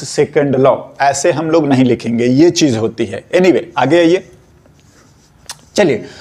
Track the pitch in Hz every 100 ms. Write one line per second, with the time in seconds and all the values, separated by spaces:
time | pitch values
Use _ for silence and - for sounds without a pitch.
0 | 123 - 143 156 143 135 135 110 - -
1 | 139 139 180 151 160 165 143 131 127 117
2 | 113 117 120 131 170 165 156 113 110 113
3 | 110 107 - 175 185 131 - - 131 170
4 | 170 180 - - _ _ _ _ _ _
5 | _ _ _ _ - - _ - 190 117
6 | 139 -